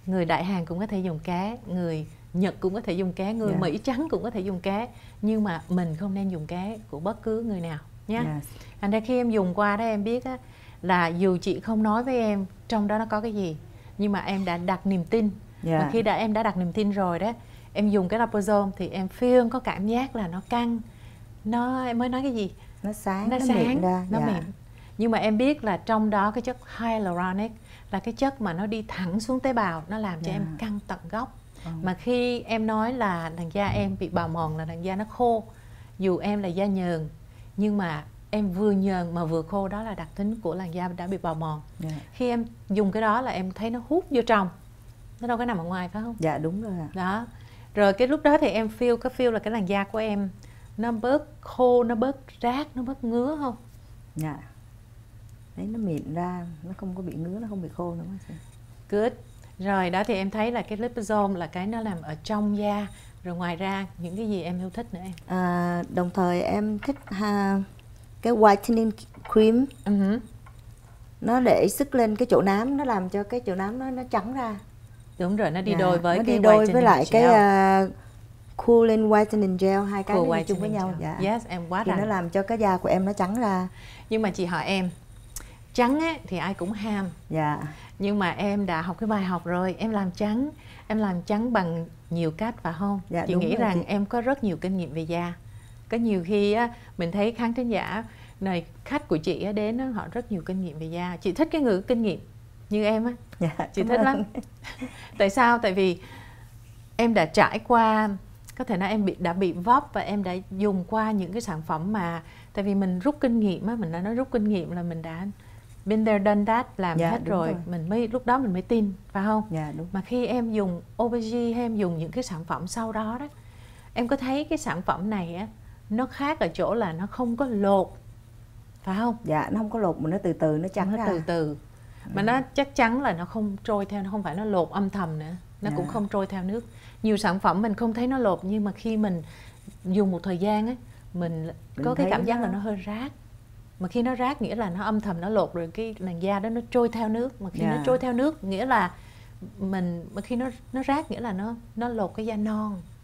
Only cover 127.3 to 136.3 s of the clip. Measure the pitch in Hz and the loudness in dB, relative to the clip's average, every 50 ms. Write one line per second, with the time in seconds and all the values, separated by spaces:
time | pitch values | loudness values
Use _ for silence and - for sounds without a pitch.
127.3 | 233 233 277 254 226 202 202 196 202 190 175 - - - - - - - - - | 0 0 0 0 2 2 4 6 6 4 4 2 -4 -12 -18 -20 -20 -20 -20 -20
128.3 | - - - - - - - - - - - 190 190 208 233 240 220 226 - 156 | -20 -20 -20 -20 -20 -20 -20 -20 -20 -12 -6 -4 -2 0 0 0 -2 -2 -2 -2
129.3 | 156 151 - - - 214 220 214 226 226 208 175 160 - 156 156 180 196 196 180 | 0 0 0 0 -2 -2 -2 -2 -2 0 0 0 0 0 -2 -2 -2 0 0 -2
130.3 | 160 - 165 156 151 156 175 185 - 196 185 190 214 233 220 202 180 165 160 175 | 0 2 2 2 2 0 -2 -2 -2 -2 0 0 0 0 0 0 0 0 -2 -2
131.3 | 170 165 156 151 147 - - - - - - - - - - - - 196 202 226 | 0 0 0 -2 -4 -8 -12 -18 -20 -20 -20 -20 -20 -16 -12 -6 -4 0 2 2
132.3 | 247 262 254 - - 285 277 285 - - 240 226 233 269 285 233 175 165 175 - | 2 2 0 0 -2 -2 -2 0 2 4 4 4 4 2 0 0 0 -2 -4 -6
133.3 | - 226 214 208 196 202 - 233 214 202 196 196 208 202 190 196 208 214 185 160 | -4 -4 -4 -2 -4 -4 -2 -2 -2 0 -2 -2 -4 -6 -4 -4 -4 -4 -4 -4
134.3 | 151 196 214 214 196 180 160 - 147 196 202 190 - 202 180 165 156 151 156 160 | -4 -4 -2 0 2 2 2 2 0 -2 -2 0 0 -2 -4 -2 -4 -6 -8 -8
135.3 | 180 180 - - - - 202 156 147 160 175 - - 220 202 202 - 202 190 196 | -10 -12 -14 -18 -12 -6 -4 -2 0 0 -2 -2 -2 -2 -2 0 0 -2 -2 -2